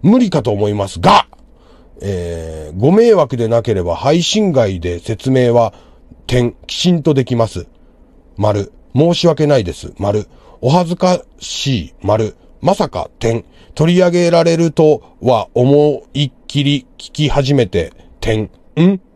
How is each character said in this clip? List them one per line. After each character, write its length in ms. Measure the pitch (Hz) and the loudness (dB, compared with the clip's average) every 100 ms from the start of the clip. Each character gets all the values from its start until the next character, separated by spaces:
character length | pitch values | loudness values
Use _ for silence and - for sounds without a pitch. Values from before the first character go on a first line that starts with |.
無 180 | 175 247 | 4 4
理 100 | 226 | 2
か 120 | 165 | 0
と 100 | 117 | -2
思 160 | 101 104 | -2 -2
い 60 | |
ま 120 | 104 98 | -2 -6
す 140 | 85 | 0
が、 260 | 180 196 - _ - _ _ - - - | 4 4 2 _ -20 _ _ -20 -20 -12
え 720 | 101 95 87 85 80 78 76 | -8 -6 -6 -8 -10 -12 -12
ー、 60 | 87 | 0
ご 140 | 131 | 2
迷 200 | 196 233 | 4 4
惑 240 | 202 139 123 | 4 2 -2
で 120 | 113 | 0
な 140 | 117 | 0
け 120 | 117 | 0
れ 80 | 98 | -2
ば 140 | 87 82 | -2 -2
配 260 | 131 160 | 0 0
信 300 | 170 214 208 | 0 0 0
外 260 | 139 107 92 | 2 0 -2
で 220 | 87 87 | -6 -8
説 320 | - 110 131 | -8 -6 0
明 200 | 131 123 | 2 2
は、 220 | 117 113 - - - - - - | 2 0 -4 -20 -20 -20 -20 -4
点、 280 | 127 117 - - | -2 -2 -6 -14
き 100 | - | -4
ち 160 | 180 | 0
ん 100 | 170 | 0
と 100 | 151 | 2
で 120 | 139 | 0
き 120 | 123 117 | 0 -2
ま 120 | 113 | -2
す。 180 | 92 - _ - _ - _ _ - | -4 -14 _ -20 _ -20 _ _ -4
丸。 360 | 104 104 98 - _ | -2 -2 -6 -14 _
申 200 | 123 165 | 0 0
し 120 | 170 165 | 2 0
訳 200 | 156 151 | 2 0
な 120 | 139 | 0
い 60 | |
で 80 | 90 | -2
す。 200 | 82 - - | -10 -14 -6
丸。 300 | 101 104 98 - - - | -4 -2 -6 -18 -20 -6
お 80 | 120 | 0
恥 200 | 170 170 | 0 0
ず 60 | 175 | -2
か 260 | 185 180 - - | -2 -2 -6 -20
し 480 | - - 139 123 76 | -14 -8 -4 -4 -6
い。 80 | - | -8
丸。 360 | 98 110 107 - - - | -2 0 -2 -6 -20 -6
ま 120 | - | -4
さ 140 | 196 165 | -2 -4
か、 220 | 92 - _ | -6 -10 _
点。 260 | 113 113 - _ - | -4 -4 -6 _ -20
取 200 | - 160 | -2 0
り 60 | 175 | 4
上 100 | 180 | 2
げ 200 | 175 175 | 2 2
ら 120 | 170 | 2
れ 140 | 170 165 | 2 2
る 160 | 165 | 0
と 300 | 147 156 143 - _ | 2 2 2 -4 _
は 280 | 123 117 98 | 0 0 0
思 500 | - 127 143 147 131 - | 0 4 4 2 -2 -8
い 100 | 139 | -4
っ 80 | 139 _ _ | -4 _ _
き 180 | 147 | -2
り 220 | 139 143 - _ | 0 -2 -6 _
聞 160 | - | -14
き 160 | - 151 | -4 0
始 240 | 147 135 | 0 0
め 140 | 143 113 | 0 0
て、 260 | 95 80 - - - | -2 -6 -12 -20 -8
点。 300 | - 107 104 _ _ - | -4 -4 -4 _ _ 0
ん？ 220 | 175 190 _ | 2 2 _